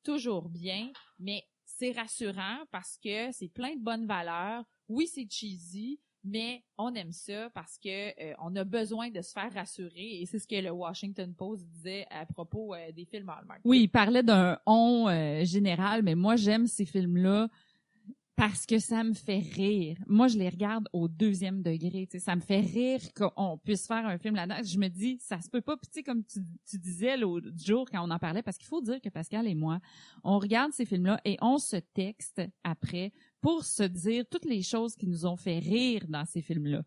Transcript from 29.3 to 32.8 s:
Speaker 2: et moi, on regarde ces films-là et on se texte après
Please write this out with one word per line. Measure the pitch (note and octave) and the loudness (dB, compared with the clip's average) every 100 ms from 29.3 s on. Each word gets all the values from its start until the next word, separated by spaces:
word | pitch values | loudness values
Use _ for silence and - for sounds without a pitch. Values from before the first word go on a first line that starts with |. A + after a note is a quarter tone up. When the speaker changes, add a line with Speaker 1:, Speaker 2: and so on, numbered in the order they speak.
| G#3+ A3+ | -2 -2
Speaker 2:
et | |
moi, | D#3 D#3 E3+ - - - - | 0 0 -2 -6 -20 -20 -6
on | - G3+ | 2 2
regarde | G3+ A3+ D4 | 4 2 2
ces | C#4+ | -2
films-là | A#3 F#3 F3+ A3 | 0 2 2 2
et | - G3 | 0 2
on | A#3 C#4 | 4 2
se | - F#3+ | 2 -4
texte | - - F#3+ G#3+ - - F3 _ | -4 -4 -4 -6 -10 -6 -8 _
après | F3 D#3+ | -6 -4